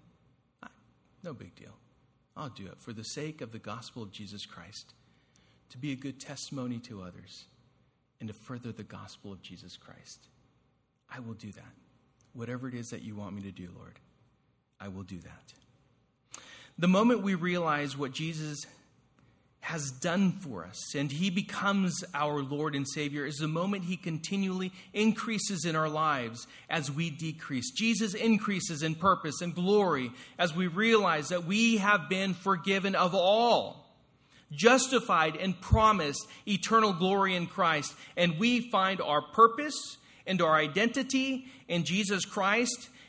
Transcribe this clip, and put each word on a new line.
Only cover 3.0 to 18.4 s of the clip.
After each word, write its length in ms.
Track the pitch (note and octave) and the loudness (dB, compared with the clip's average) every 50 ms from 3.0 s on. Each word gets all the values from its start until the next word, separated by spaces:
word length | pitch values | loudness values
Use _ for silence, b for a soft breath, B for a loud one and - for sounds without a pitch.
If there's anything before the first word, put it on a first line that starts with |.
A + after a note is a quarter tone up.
| A2+ | -10
sake 380 | - - D3 D3+ D#3 D#3 D#3 | -10 -10 -8 -10 -10 -10 -12
of 120 | C3+ A2+ A2+ | -14 -14 -14
the 60 | G#2+ | -14
gospel 440 | - G#2+ G#2 A#2+ B2 - - B2 A2 | -12 -10 -10 -10 -12 -14 -14 -14 -14
of 100 | G2 G#2 | -14 -14
Jesus 320 | - G#2+ F#2+ G#2 G2+ - | -16 -16 -14 -14 -14 -14
Christ, 480 | - - - E2+ F#2 G#2 - - _ - b b b b b b b b b b b b b b _ | -14 -16 -18 -18 -18 -18 -18 -20 _ -20 b b b b b b b b b b b b b b _
to 80 | - B2 | -16 -10
be 140 | C#3 D3 C3+ | -6 -6 -6
a 40 | |
good 240 | B2+ C#3 C#3 C3+ - | -6 -8 -12 -12 -12
testimony 580 | - - C#3+ C3 - - D3 C3+ B2+ B2 B2 A#2 | -14 -14 -14 -12 -12 -10 -8 -6 -6 -6 -6 -8
to 200 | - - A2+ G2 | -10 -12 -14 -14
others, 460 | F#2 F2+ F2+ G2 F#2 - - - - _ _ _ _ _ _ _ _ _ _ _ _ _ _ - | -14 -14 -16 -18 -20 -20 -20 -20 -20 _ _ _ _ _ _ _ _ _ _ _ _ _ _ -14
and 80 | - A2 | -12 -12
to 60 | G#2 | -12
further 380 | - - - C3 A#2+ B2 A#2 G#2 | -12 -14 -14 -12 -10 -10 -10 -10
the 100 | - G#2 | -12 -12
gospel 500 | - - F#2+ G2 G2+ - - - G#2 G2 | -14 -14 -16 -16 -16 -18 -18 -16 -16 -16
of 80 | F2 - | -16 -16
Jesus 340 | - F#2 E2+ F2+ F2+ - | -18 -18 -18 -18 -20 -20
Christ. 520 | - - - - - - - - - _ _ _ _ _ _ _ _ _ _ _ _ _ _ _ _ _ - | -20 -20 -20 -20 -20 -20 -20 -20 -20 _ _ _ _ _ _ _ _ _ _ _ _ _ _ _ _ _ -16
I 100 | - B2+ | -14 -12
will 140 | B2 A2+ A2 | -12 -12 -12
do 180 | G#2 G#2+ G#2 F2+ | -12 -14 -16 -16
that. 200 | - - - - _ _ _ _ _ _ _ _ _ _ _ - | -16 -20 -20 -20 _ _ _ _ _ _ _ _ _ _ _ -14
Whatever 340 | B2 A#2 A#2 B2 B2 B2+ C3 | -12 -8 -8 -8 -8 -8 -8
it 60 | B2 | -8
is 140 | A#2+ A#2 - | -8 -10 -10
that 140 | - G2 - | -10 -12 -10
you 120 | A2 G#2 | -10 -10
want 200 | G#2 G#2 F2 G2 | -10 -10 -10 -10
me 80 | G2+ G2 | -10 -10
to 100 | G2 F2+ | -12 -12
do, 180 | - F2+ F2 - | -12 -14 -14 -16
Lord, 220 | - - - - - _ _ _ _ _ _ _ _ _ _ _ _ _ _ _ - | -18 -20 -20 -20 -20 _ _ _ _ _ _ _ _ _ _ _ _ _ _ _ -16
I 80 | G#2 G2+ | -14 -12
will 140 | F#2 F#2+ F#2+ | -12 -12 -12
do 160 | F2 G2 F2 | -12 -12 -14
that. 1200 | D2+ - D#2 - _ - - _ _ _ _ _ _ _ _ _ _ _ _ _ _ B B B B B B B B B B - | -14 -16 -20 -20 _ -20 -20 _ _ _ _ _ _ _ _ _ _ _ _ _ _ B B B B B B B B B B 0
The 100 | E3 F3+ | 2 4
moment 340 | F#3 G3 A3 A#3+ B3 G#3+ F#3+ | 6 6 6 6 4 4 2
we 120 | G3+ F#3+ | 0 -2
realize 640 | E3 E3 F3 F3 F3+ E3+ D#3+ D3 D3 D3 C#3 C3+ | 0 0 0 0 0 0 0 0 0 -2 -4 -4
what 160 | C#3 C#3+ B2+ C3+ | -4 -6 -6 -4
Jesus 460 | D#3 D#3+ D#3+ E3 D#3 | -4 -6 -6 -4 -6